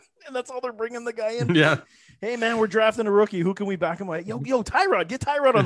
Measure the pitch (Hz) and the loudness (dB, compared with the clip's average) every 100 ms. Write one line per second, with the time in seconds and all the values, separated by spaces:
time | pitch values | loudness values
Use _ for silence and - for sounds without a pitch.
0 | - _ 302 254 240 254 247 220 233 240 | -20 _ -12 -10 -10 -8 -8 -6 -8 -8
1 | 233 226 214 233 233 170 156 151 - _ | -10 -6 -4 -2 2 4 6 4 -4 _
2 | _ - 208 240 226 233 220 220 220 220 | _ -10 -6 -2 0 0 0 2 2 2
3 | 214 202 208 185 170 190 202 190 165 170 | 2 4 2 2 -2 -2 -4 -4 -4 -4
4 | 196 165 185 226 240 262 208 370 392 208 | -8 -8 -8 -8 -2 -2 0 0 2 2
5 | 165 254 - 294 277 226 | 0 -6 -4 2 4 4